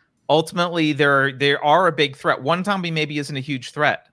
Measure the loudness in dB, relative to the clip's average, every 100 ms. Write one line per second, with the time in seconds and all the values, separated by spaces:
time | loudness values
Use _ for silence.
0 | _ _ 0 0 0 -2 -2 0 0 2
1 | 2 4 2 0 0 0 4 4 4 2
2 | -2 -2 -2 -2 0 -2 -2 -4 -2 -4
3 | -4 -4 -6 -8 -6 -8 -8 -2 0 0
4 | _